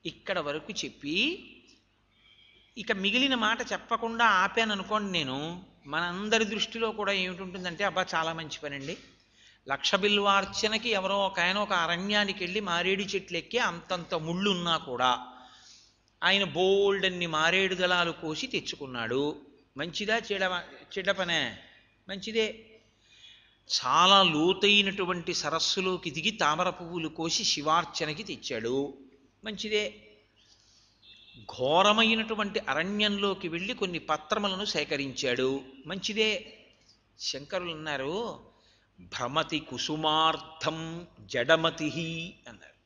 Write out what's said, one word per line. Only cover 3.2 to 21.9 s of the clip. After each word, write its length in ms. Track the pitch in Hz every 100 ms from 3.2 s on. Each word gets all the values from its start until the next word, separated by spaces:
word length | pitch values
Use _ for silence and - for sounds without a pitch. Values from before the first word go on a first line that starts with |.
| 269
మాట 380 | 254 214 226 247
చెప్పకుండా 540 | 196 - 226 226 226 233
ఆపాను 460 | 190 196 226 220
అనుకోండి 400 | 202 196 214 202
నేను, 520 | 175 139 135 156 180 190 _ 139
మనందరి 580 | 151 175 180 214 226
దృష్టిలో 480 | 214 208 - 226 226
కూడా 200 | 214 196
ఏమిటి 300 | 196 180 180
ఉంటుందంటే, 420 | 190 185 180 160
"అబ్బా, 220 | 202 170 180
చాలా 180 | 165 160
మంచి 260 | 165 156 -
పనండి. 340 | 147 139 135 196 - _ _ _ - _ -
లక్ష 260 | 139 -
బిల్వార్చనకి 920 | 196 208 202 202 196 190 - 214 220 240
ఎవరో 380 | 202 190 202 190
ఒక 140 | 185
ఆయన 180 | 175 196
ఒక 140 | 208
అరణ్యానికి 720 | 185 165 170 196 208 202 190
వెళ్ళి 160 | 175 196
మారేడు 420 | 196 170 175 196
చెట్లు 340 | 202 196 185 170
ఎక్కి 220 | - 233
అంతంత 560 | 220 170 - 180 165
ముళ్ళున్నా 640 | 170 156 175 208 185 170 160
కూడా 500 | - 120 127 123 - - - - - - - _ _ _
ఆయన 220 | 170 196
బోల్డన్ని 840 | 190 147 185 196 202 196 185 180 170
మారేడు 480 | 156 160 185 190
దళాలు 380 | 180 180 180 170
కోసి 340 | 165 160 151 254
తెచ్చుకున్నాడు. 960 | 196 - - 135 123 113 127 147 - - - _ 131
మంచిదా 440 | 165 - 208 226 220
చెడవా-, 680 | 196 185 180 - - - 196
చెడ్డ 120 | 185
పనే? 460 | 190 175 160 127 101 - - _